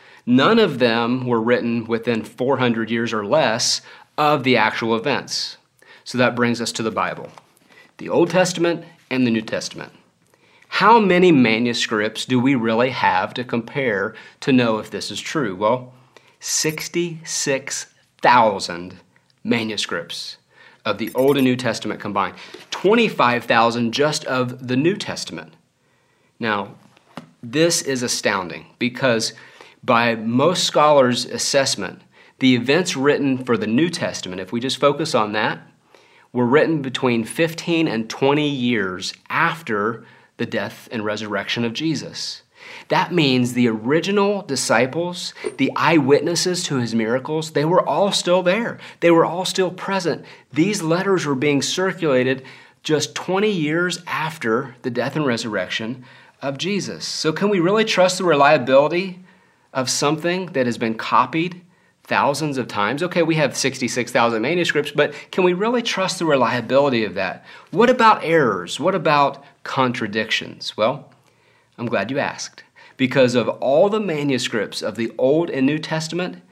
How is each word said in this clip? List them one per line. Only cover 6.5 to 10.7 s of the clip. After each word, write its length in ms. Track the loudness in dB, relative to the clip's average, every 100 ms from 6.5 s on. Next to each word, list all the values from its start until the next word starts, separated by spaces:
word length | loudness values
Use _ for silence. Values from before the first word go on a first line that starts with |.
| 0
us 100 | -4
to 100 | -4
the 80 | -4
Bible, 380 | -2 -4 -6 -12 -18 _ _ _ -20 -20 -14
the 120 | -2
Old 200 | 2 2
Testament 560 | 2 0 0 -2 -2 -8 -18 -6
and 160 | 0 0
the 60 |
New 100 | 0
Testament. 500 | -2 -6 -8 -12 -18 _ _ _ _ _ _ _
How 320 | -8